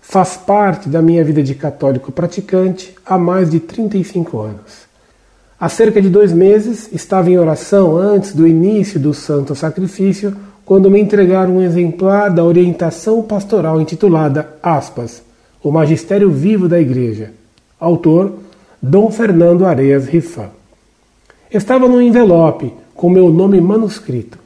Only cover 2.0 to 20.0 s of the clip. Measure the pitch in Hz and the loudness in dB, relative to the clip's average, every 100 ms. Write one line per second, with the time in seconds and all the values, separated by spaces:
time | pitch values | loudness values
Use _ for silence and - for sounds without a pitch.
2 | - 151 175 202 196 185 185 185 - _ | -6 -6 -6 -8 -4 -2 -2 -4 -14 _
3 | - 185 175 185 170 160 - - 220 202 | -4 -2 0 0 0 -2 -4 -8 -4 -4
4 | 170 180 165 113 107 101 - - _ _ | -6 -8 -8 -8 -10 -14 -20 -20 _ _
5 | _ _ _ _ _ _ 165 - 220 208 | _ _ _ _ _ _ -10 0 2 4
6 | 196 185 202 165 190 214 220 214 - 165 | 4 4 4 4 4 4 0 -8 -10 -14
7 | - 190 175 180 165 151 - 202 180 160 | -4 0 2 2 2 -2 0 2 2 2
8 | 202 202 196 147 165 160 185 214 196 160 | 0 0 -2 2 2 4 2 0 -2 -2
9 | 143 143 - 147 139 139 156 170 190 - | -2 -4 -4 -4 -4 -6 -6 -6 -8 -2
10 | 196 180 202 202 - _ - 190 190 202 | -2 -2 -6 -8 -18 _ 0 2 4 2
11 | 208 208 180 190 185 185 185 170 170 160 | 2 2 2 2 0 0 0 0 -2 -2
12 | 190 202 208 170 170 175 175 160 165 - | 0 0 0 2 2 2 2 -2 -6 -6
13 | 220 226 220 208 202 214 160 160 156 160 | -4 -2 -2 -6 -2 -2 0 -2 -4 0
14 | 208 160 151 139 147 - 175 151 - - | 0 2 0 -4 -6 -8 -4 -4 -4 -12
15 | 117 - _ _ _ _ 147 156 151 160 | -14 -16 _ _ _ _ -4 -2 0 -2
16 | - 196 202 139 175 214 175 170 143 127 | -2 0 0 0 -2 0 0 0 0 -2
17 | 120 107 107 _ _ _ _ _ 165 165 | -4 -8 -14 _ _ _ _ _ -2 0
18 | 160 165 196 - - _ _ _ 127 185 | 2 2 0 -8 -20 _ _ _ 0 2
19 | 220 214 226 165 170 175 190 139 135 139 | 2 0 0 2 4 2 2 0 2 0